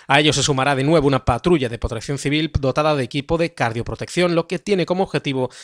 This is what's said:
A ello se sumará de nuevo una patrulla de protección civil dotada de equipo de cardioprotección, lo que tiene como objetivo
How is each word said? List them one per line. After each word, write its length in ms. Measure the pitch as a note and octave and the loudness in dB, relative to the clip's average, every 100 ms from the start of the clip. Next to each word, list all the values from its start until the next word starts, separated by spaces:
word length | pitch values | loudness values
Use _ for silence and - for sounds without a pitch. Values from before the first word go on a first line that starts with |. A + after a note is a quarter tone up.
| - | 2
A 140 | C#3 | 4
ello 100 | D3+ | 4
se 100 | C#3+ | 2
sumará 320 | C3 C3+ C3+ | 0 0 0
de 120 | C3+ C#3 | 2 2
nuevo 200 | E3 C#3 | 4 4
una 200 | C3 - | 0 0
patrulla 420 | A#2+ - E3 B2 | 0 2 2 0
de 100 | A2+ | -6
protección 400 | A2+ A2+ - C#3 | -8 -8 -8 -6
civil 320 | C#3 D3+ D3+ D3+ | -2 -2 0 0
dotada 380 | C3+ B2+ D3+ D3 | 0 0 0 0
de 80 | |
equipo 340 | B2 C#3+ C3+ E3 | -2 -4 -2 -2
de 160 | E3 | -2
cardioprotección, 800 | - A#2+ A2+ A2 A2+ A2+ E3+ F3 E3 | -2 -2 -2 -6 -8 -6 0 0 0
lo 120 | E3 | -2
que 100 | F3 | -4
tiene 280 | - G3 D#3+ | -2 0 0
como 180 | F3+ | -2
objetivo 480 | F#3+ D3 D3 C3 B2+ - | -2 -2 -2 -4 -4 -6